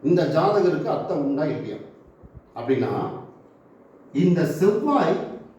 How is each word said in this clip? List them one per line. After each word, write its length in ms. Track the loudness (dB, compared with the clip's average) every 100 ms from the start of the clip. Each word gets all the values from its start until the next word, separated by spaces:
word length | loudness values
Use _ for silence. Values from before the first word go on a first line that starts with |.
| 2
இந்த 140 | 2 2 2
ஜாதகருக்கு 540 | 2 4 2 0 -2 -4
அத்தை 200 | -4 -4 -2
உண்டா 200 | -2 -2
இல்லையா 260 | -4 -8 -10 -14 -20 -20 _ -20 -20 _ -12
அப்படின்னா, 340 | -2 0 0 -2 -6 -10 -16 -20 -20 _ _ -20 -20 -20 -8 2
இந்த 180 | 4 4 2 2
செவ்வாய் 560 | 2 2 2 2 2 0 -4 -12 -16